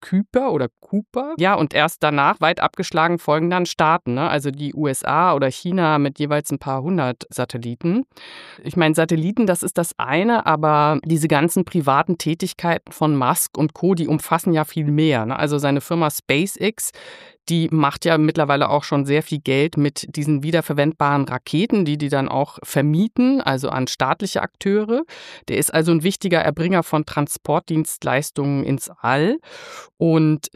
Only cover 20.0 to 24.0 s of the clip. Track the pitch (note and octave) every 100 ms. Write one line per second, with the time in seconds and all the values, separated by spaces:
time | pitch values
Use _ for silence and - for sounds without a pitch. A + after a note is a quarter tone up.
20 | - - D3 D3 D3 E3 - D3 C#3+ D#3+
21 | C#3+ C#3+ C3+ B2+ - D3+ A3 G#3+ D#3+ D3
22 | C#3+ C#3 C3+ C3+ D3 - - D3 D3 D#3
23 | A3 - B3+ C4+ - C3 C#3 C3 B2+ -